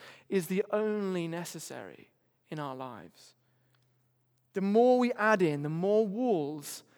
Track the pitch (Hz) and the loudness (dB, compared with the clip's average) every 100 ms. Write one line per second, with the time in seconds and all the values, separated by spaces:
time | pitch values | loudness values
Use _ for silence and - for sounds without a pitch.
0 | - - - 196 165 190 - 208 214 214 | -20 -18 -4 -2 0 -2 0 0 0 -2
1 | 196 185 165 170 170 160 - 127 98 62 | -2 -2 -4 -6 -8 -12 -12 -12 -14 -18
2 | - _ _ _ - 156 143 131 131 110 | -20 _ _ _ -12 -8 -8 -8 -10 -12
3 | 85 - - _ _ _ _ _ _ _ | -16 -20 -20 _ _ _ _ _ _ _
4 | _ _ _ _ _ 190 196 214 247 247 | _ _ _ _ _ -4 2 6 6 6
5 | 240 240 214 214 170 147 147 160 190 214 | 4 2 2 4 4 0 -2 -2 2 2
6 | 220 202 254 180 143 151 143 - - | 2 0 0 0 -2 -6 -12 -14 -16